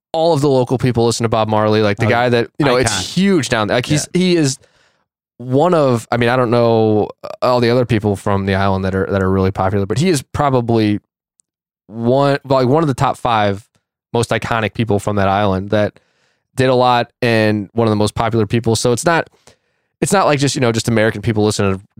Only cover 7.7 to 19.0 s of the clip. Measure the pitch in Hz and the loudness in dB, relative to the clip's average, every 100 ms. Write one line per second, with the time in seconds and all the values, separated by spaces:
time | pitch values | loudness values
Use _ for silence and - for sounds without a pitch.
7.7 | 123 120 110 104 98 - 98 98 95 98 | 2 0 0 0 -2 -2 -2 0 0 0
8.7 | 95 95 95 - 98 95 95 95 95 95 | 0 -2 -2 -2 0 0 2 0 0 -2
9.7 | 101 98 107 185 147 - - 147 131 117 | -2 -2 -2 0 -2 -4 -4 0 0 0
10.7 | 113 107 104 - _ _ _ _ _ _ | 0 0 -2 -6 _ _ _ _ _ _
11.7 | _ - 110 117 131 143 139 131 131 123 | _ -20 -6 -2 0 2 -2 -2 0 2
12.7 | 151 160 123 131 - 127 113 104 98 - | 0 0 -2 -2 -2 -2 0 0 -4 -10
13.7 | _ _ _ _ 120 113 117 - 117 107 | _ _ _ _ -4 -2 -4 -4 -4 -4
14.7 | - 113 101 - 101 95 98 104 95 101 | -4 -2 -2 -2 -2 0 0 0 -2 -2
15.7 | 107 104 - _ _ _ _ _ - 131 | -2 -2 -6 _ _ _ _ _ -2 0
16.7 | 127 127 120 117 _ 120 113 107 107 95 | 2 2 2 -2 _ 0 2 2 0 -4
17.7 | 113 113 104 104 - 117 113 104 117 113 | -2 0 0 0 -2 -2 -2 -2 -2 -2
18.7 | 110 127 120 | -2 0 0